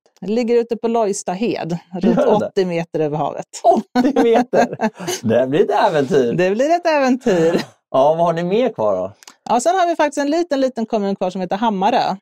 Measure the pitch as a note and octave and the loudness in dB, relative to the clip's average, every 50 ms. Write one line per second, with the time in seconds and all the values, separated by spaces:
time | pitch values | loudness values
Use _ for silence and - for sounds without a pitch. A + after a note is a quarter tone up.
0 | _ _ _ _ - F3+ G#3+ A#3 B3 A3 A#3+ A#3+ A#3+ A#3 A#3 A3 - A#3 A3+ A#3 | _ _ _ _ -6 -4 -2 -2 0 2 2 0 0 0 -6 -4 -4 -2 0 0
1 | A3+ G3 G3+ - - - F3+ F#3 A3+ A3 D#3 - - E3 F3 E3+ - _ - - | 0 0 -2 -4 -6 -8 -6 -4 -2 -2 -2 -4 -4 -6 -6 -8 -8 _ -10 -2
2 | F3+ G#3+ A#3+ - C#4+ B3 A3+ G#3 G#3 - - - F#3+ F3+ E3+ E3 E3 - _ D#3+ | 0 2 2 4 4 4 2 2 2 -2 -2 -2 -2 0 -2 -4 -6 -4 _ -2
3 | D#3 D3+ C#3+ D#3 D3 D3 - - - - _ - - - - - - - _ B3 | -2 -2 -2 -4 -4 -6 -6 -8 -12 -14 _ -2 2 2 2 2 0 -2 _ 0
4 | B3 D#4 C4 C4 A#3+ A#3 A3+ A3+ B3+ - - F3 C#3+ - - - - A3 - - | 0 2 2 2 2 4 4 2 2 2 2 0 0 0 -2 -4 -4 -6 -4 -6
5 | F#3 F3+ F4+ - - A2+ A2 A#2 C3 C3 C3+ E3 A#3 - - G#3 A3+ G#3+ F3 D3+ | -8 -8 -8 -4 -2 0 2 2 2 2 2 0 2 2 2 2 2 2 2 2
6 | C#3 B2+ - C#3+ B2+ A#3 F#3+ E3 F3+ F#3 G3 A3 C4 D4+ E4 F4 F4 F4 D#4 D4 | 0 2 2 2 2 2 0 0 0 0 0 0 0 0 0 0 0 0 0 2
7 | C4+ B3+ B3 B3+ - A#3+ G3 F3 D#3+ E3 E3+ - - - _ _ _ _ - C3+ | 2 2 0 0 0 0 2 2 2 2 2 0 -4 -4 _ _ _ _ 0 2
8 | C3 D3 D#3+ E3 E3+ F3 E3 E3 F3 F3 F#3 A3 B3+ B3 A3 - A2+ G#2+ G2 F#2 | 4 4 4 2 2 0 0 -2 -2 0 0 0 0 0 -2 -2 -2 -2 0 -2
9 | F#2 F#2+ G#2 _ - - - _ _ - G#3+ A#3+ B3 E4 F4+ F#4+ F4 F4 E4+ - | -4 -6 -10 _ -20 -20 -20 _ _ -2 -2 0 0 0 0 2 0 0 0 0
10 | D#4+ D4 C#4+ - C#4+ C#4+ D4 E4 F4 E4+ C#4+ C4+ C4+ C4 B3+ - A3+ A3 - A3 | -2 -2 -2 -4 -4 -2 0 -2 -2 -2 -2 -2 -2 -2 -2 -4 -6 -4 -2 -2
11 | G3+ G3 G3 - - F#3 F3+ F#3+ F#3 F3+ - G3 A3+ A#3 G#3 F#3 F#3 G3 B3+ A3+ | -2 -2 -4 -2 -4 -6 -4 -6 -6 -4 -4 -2 -2 -2 -2 0 0 0 0 0
12 | D3 D3+ F#3 G3 | 0 -2 -4 -6